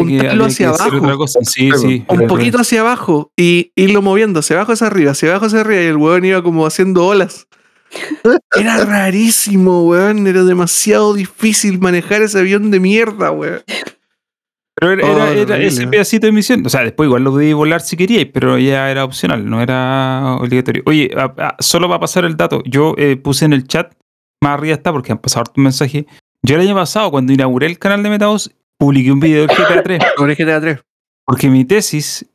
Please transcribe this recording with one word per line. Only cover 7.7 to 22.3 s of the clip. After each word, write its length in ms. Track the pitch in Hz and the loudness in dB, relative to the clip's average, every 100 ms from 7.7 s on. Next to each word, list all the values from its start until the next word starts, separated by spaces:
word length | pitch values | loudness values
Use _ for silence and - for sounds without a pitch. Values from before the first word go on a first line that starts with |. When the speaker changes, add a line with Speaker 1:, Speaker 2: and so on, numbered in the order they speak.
| _ _ | _ _
Speaker 1:
<laughs> 680 | - - 311 233 294 - 190 | -16 -12 -2 0 0 0 -2
Speaker 2:
Era 280 | 220 226 | 0 0
rarísimo, 1000 | 202 208 190 196 226 220 208 190 185 180 170 | 0 0 0 0 0 0 0 2 4 4 2
weón. 400 | 175 202 214 196 | 2 2 0 0
Era 160 | 185 | 2
demasiado 680 | 185 180 175 - 214 208 208 | 2 2 0 -2 0 2 2
difícil 680 | 202 185 - 220 202 208 185 | 0 -6 -2 0 0 0 0
manejar 420 | 185 175 170 208 | 0 0 0 0
ese 160 | 214 202 | 0 0
avión 320 | 190 202 208 | 0 0 2
de 80 | 190 | 2
mierda, 520 | 185 220 226 208 156 | 2 2 0 -2 -4
weón. 300 | 156 151 - - - - - _ _ _ _ _ _ _ - | -4 -6 -10 -10 -12 -12 -18 _ _ _ _ _ _ _ -2
Speaker 1:
Pero 160 | 170 | 0
era, 140 | 190 202 | 2 2
Speaker 2:
Oh, 60 | 202 | 2
Speaker 1:
era, 140 | 208 | 2
era 160 | 208 208 | 0 0
Speaker 2:
terrible. 200 | 208 196 | 0 0
Speaker 1:
ese 180 | 123 123 | -2 0
pedacito 400 | 208 190 220 214 | 0 2 2 2
de 60 | |
misión. 340 | 214 202 247 120 | 2 2 0 0
O 20 | |
sea, 140 | 135 | -2
después 240 | 113 - 151 | -2 0 2
igual 160 | 123 | 2
lo 80 | 135 | 2
podíais 240 | 139 151 | 2 2
volar 260 | 151 151 165 | 2 0 -2
si 160 | - 170 | -4 -2
queríais, 300 | 190 226 135 | 0 0 0
pero 260 | 131 127 127 | 0 0 2
ya 320 | 131 139 135 | 0 0 -2
era 140 | 135 | -4
opcional, 440 | 135 - 175 127 107 | -6 -4 -4 -4 -4
no 140 | 113 | -2
era 720 | 123 127 127 135 131 131 135 127 | -2 -2 -2 -2 -2 -2 -4 -4
obligatorio. 420 | 123 127 127 - 151 | 0 -2 0 -4 0
Oye, 240 | 156 135 - | 0 0 -2
a, 160 | 135 - | -6 -4
a, 180 | 151 - | -8 -4
solo 260 | - 175 180 | -2 0 0
para 140 | 170 | -2
pasar 240 | 170 180 | -2 -2
el 120 | 175 | -2